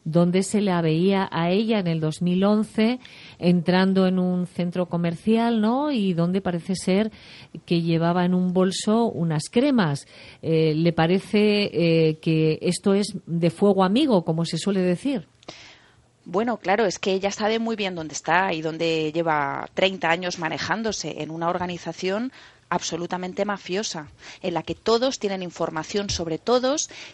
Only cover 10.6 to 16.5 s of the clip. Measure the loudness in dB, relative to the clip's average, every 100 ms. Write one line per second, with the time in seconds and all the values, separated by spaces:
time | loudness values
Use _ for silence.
10.6 | 4 4 2 4 2 2 2 2 4 2
11.6 | 0 2 4 4 4 2 0 2 2 2
12.6 | -2 0 2 0 0 -8 -6 0 0 4
13.6 | 4 4 4 2 4 2 2 -2 -2 -2
14.6 | -2 0 0 0 -2 -6 -8 _ -20 -20
15.6 | -20 -20 _ _ _ _ -4 -2 -2